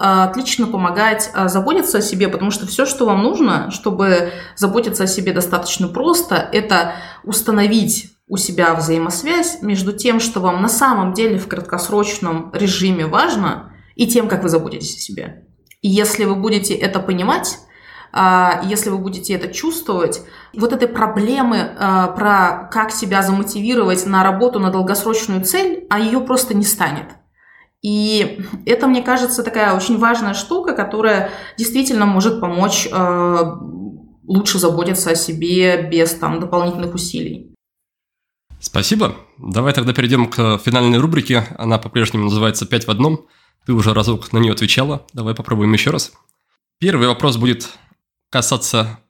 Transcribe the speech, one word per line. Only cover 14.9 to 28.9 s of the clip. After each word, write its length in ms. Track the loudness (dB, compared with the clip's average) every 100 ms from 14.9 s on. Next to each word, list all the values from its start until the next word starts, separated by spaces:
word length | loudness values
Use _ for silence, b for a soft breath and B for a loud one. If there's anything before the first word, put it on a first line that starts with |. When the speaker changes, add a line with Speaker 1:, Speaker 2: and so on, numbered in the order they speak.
| -10
Speaker 1:
о 40 |
себе. 440 | -12 -10 -12 -14 -20 _ _ _
И 60 | 2
если 360 | 2 2 2
вы 120 | 0 0
будете 360 | 0 0 0
это 280 | -2 -2 -2
понимать, 580 | -2 0 0 0 -2 -10 B B B B B
а, 480 | 2 4 6 4 2
если 280 | 0 -2 -2
вы 80 | -2
будете 360 | -4 -6 -4
это 180 | -4 -6
чувствовать, 680 | -6 -4 -4 -4 0 0 -2 B B B
вот 180 | -4 -2
этой 140 | 2 0
проблемы, 880 | 0 -2 0 0 2 2 0 -2 -2
а, 300 | 0 2 2
про 640 | 2 4 6 4 0 -4
как 200 | -2 -2
себя 300 | -4 0 2
замотивировать 840 | 2 0 -2 -4 0 2 2 2 2
на 160 | 2
работу, 380 | 2 4 2 2
на 100 | 0
долгосрочную 760 | 0 0 0 0 -2 -2 -2
цель, 400 | 0 0 0 -2 -2
а 80 | 0
ее 220 | 2 0
просто 340 | 0 0 0
не 80 | 0
станет. 540 | 0 0 -2 -4 -10 -18 _ b b b b _
И 640 | -4 0 2 2 0 -4 -10 -6 0
это, 200 | 2
мне 160 | 4